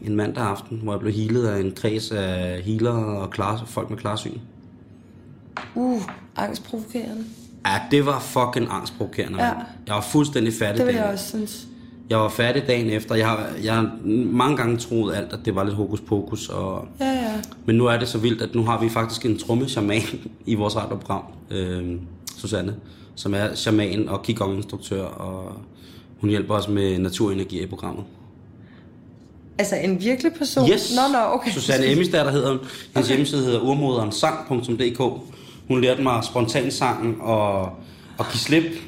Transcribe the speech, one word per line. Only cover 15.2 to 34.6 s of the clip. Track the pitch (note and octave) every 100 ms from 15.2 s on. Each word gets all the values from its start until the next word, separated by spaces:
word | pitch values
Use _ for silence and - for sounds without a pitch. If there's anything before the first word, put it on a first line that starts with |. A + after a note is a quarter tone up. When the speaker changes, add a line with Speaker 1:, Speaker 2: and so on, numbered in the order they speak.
| -
Speaker 1:
at | - A2
det | F#2+
var |
lidt | G2+ G2+
hokus | G2 G#2
pokus, | - G#2 F#2+ G#2+ -
og | F#2 F#2+ F#2+ - -
Speaker 2:
Ja, | C4+
ja. | C4 A3+ G#3+ - - -
Speaker 1:
men | A2+
nu | A#2+
er | A#2
det | A2+
så | A2+
vildt, | A#2 A2
at | A2 A#2
nu |
har | A2+ A2+
vi | A2+
faktisk | A2+ A2+ A2+ B2
en | G#2+
trommeshaman | - A#2+ C3+ A#2+ G2+ G#2+ - - -
<laughs> | - -
i | A2
vores | G#2 G#2+
radioprogram, | G2 F#2 - G2 - - -
øhm, | F#2+ F2+ F2+ F2 F2 F2 - - -
Susanne, | G2+ G#2 F#2 A2 - - - -
som | G2+
er | G2+ G#2 -
shaman | A2+ G#2+ G2+ G2+ -
og | G2
Qigong-instruktør, | - A2 G2 G2 - G2+ - F#2+
og | F2+ - F#2 F#2 F#2+ G2+ - - - - - -
hun | G#2
hjælper | G#2 F#2+ G#2
os | G2
med | G2+ G2 F#2
naturenergi | F#2 - G#2 F#2+ F2+ F2+
i | F#2
programmet. | F#2+ F2+ E2 G2+ - - - - - - - - - - - - - - -
Speaker 2:
Altså | G3+ F3+
en | F#3 F#3
virkelig | G#3+ B3+ E4
person? | - C#4 C4+ B3
Speaker 1:
Yes. | G#3 - B3
Speaker 2:
Nå, | C#4 C4
nå, | G#3+
okay. | B3 A#3
Speaker 1:
Susanne | E3+ A#2+ C3 C3+
Emmisdatter | D3 F3+ F3 C#3+
hedder | C3+ C3
hun. | C3
Hendes | - - - -
Speaker 2:
Okay. | A#2+
Speaker 1:
hjemmeside | C3+ C#3+ D3 B2+
hedder | A#2
urmoderensang | B2+ C#3+ C#3 A#2+ G#2 - D#3 - -
punktum | B2+